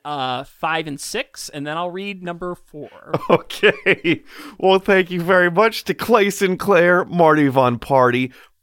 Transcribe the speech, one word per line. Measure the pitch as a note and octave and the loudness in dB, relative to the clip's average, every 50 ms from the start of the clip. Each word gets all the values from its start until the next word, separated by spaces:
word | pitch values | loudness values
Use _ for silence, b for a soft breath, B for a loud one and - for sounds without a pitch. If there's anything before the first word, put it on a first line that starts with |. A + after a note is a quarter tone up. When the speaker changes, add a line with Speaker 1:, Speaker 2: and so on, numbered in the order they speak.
| _ | _
Speaker 1:
uh, | C#3+ D3 C#3+ C3 B2+ B2 B2+ C3+ | -10 -6 -6 -4 -4 -4 -6 -8
five | - _ _ - D#3+ E3 E3 D#3+ D#3 | -12 _ _ -4 -4 -2 -4 -4 -6
and | C#3 C#3 | -10 -12
six, | - - - A3 D4 - - - - - | -12 -8 -8 -8 -8 -10 -12 -16 -16 -14
and | - D3 C#3+ D3 | -12 -10 -10 -8
then | D#3 E3 | -6 -6
I'll | F3 F3+ | -6 -8
read | F3 F#3+ G3 G3+ G3+ F#3 F3+ | -8 -10 -10 -10 -10 -10 -10
number | F3 E3+ E3 F#3 F3+ F3 | -12 -10 -10 -10 -10 -10
four. | - _ _ - D3+ C#3 - - - - - D#3 - | -12 _ _ -18 -16 -16 -16 -18 -20 -8 -6 -6 -6
Speaker 2:
<laughs> | - - | 2 2
Okay. | - D#3+ - - - - - G#3 - - - F#3 G#3 - - F3 D#3+ D#3 B B B B B B B B | 2 2 2 -4 -6 -2 -2 -2 -2 -2 -2 -2 -2 0 0 -2 -2 -2 B B B B B B B B
Well, | - F#3+ F#3+ F#3+ | 0 2 2 2
thank | F#3 - G3 F#3+ F#3 E3+ | 2 2 2 2 2 0
you | F3+ F3 | -4 -6
very | E3+ E3+ G3 F#3 F3+ F3 | 0 2 2 4 4 2
much | E3 F#3 A3 A3+ G#3+ - - | 2 2 2 2 0 -4 -6
to | - F#3 | -6 -6
Clay | - - - A#3 A3 G3+ G3+ | -6 0 2 2 2 2 2
Sinclair, | F#3+ - G3+ F3+ F3+ - - G3 G3+ E3 F3 F3 F3+ F3+ F#3+ | 0 0 0 0 0 -2 0 2 4 4 4 4 4 2 0
Marty | - - F3 E3 D#3 D3+ D3+ D3 C#3 | -2 0 2 4 4 6 4 2 2
Von | B2+ C#3 B2+ B2 A#2+ A2+ | 4 2 2 2 0 -2
Party, | - - C#3 C3 B2+ B2 A#2+ B2+ B2+ B2+ B B B B B _ | -2 0 2 4 4 4 2 0 -2 -4 B B B B B _